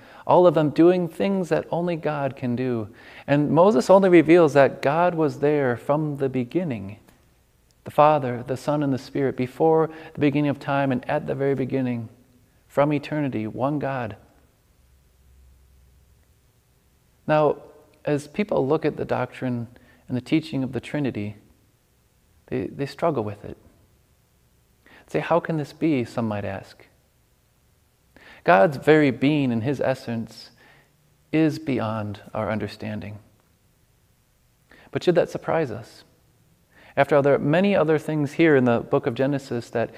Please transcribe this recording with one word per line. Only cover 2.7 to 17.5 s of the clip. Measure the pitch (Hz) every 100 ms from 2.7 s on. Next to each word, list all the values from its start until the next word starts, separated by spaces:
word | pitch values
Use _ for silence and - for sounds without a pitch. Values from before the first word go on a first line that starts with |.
| 120 104 - - - -
And | 143 147
Moses | 143 190 240 -
only | 196 190
reveals | 175 151 175 160
that | 139 131 -
God | 135 156 180
was | 170 156 127
there | 143 151 135 117
from | - 147 151 139
the | 135
beginning, | 131 120 165 180 113 98 101 _ _ _ _ _ _ _ _
the | -
Father, | - 151 151 131 120 123
the | 131
Son, | - 147
and | 143
the | 127
Spirit, | - - 135 -
before | 127 - 160 160 156 - -
the | -
beginning | 147 143 147
of | 139
time | - 139 139
and | 123 -
at | 151 151
the | 135
very | 139
beginning, | 135 127 135 127 120 113 - _ _ _ _ _
from | - 143
eternity, | 147 143 151 143 107 110
one | 107 131 151
God. | 135 135 113 104 _ _ _ _ _ _ _ _ _ _ _ _ - _ _ _ _ _ _ _ _ _ _ _ _ _ _ _ _ _ -
Now, | 151 147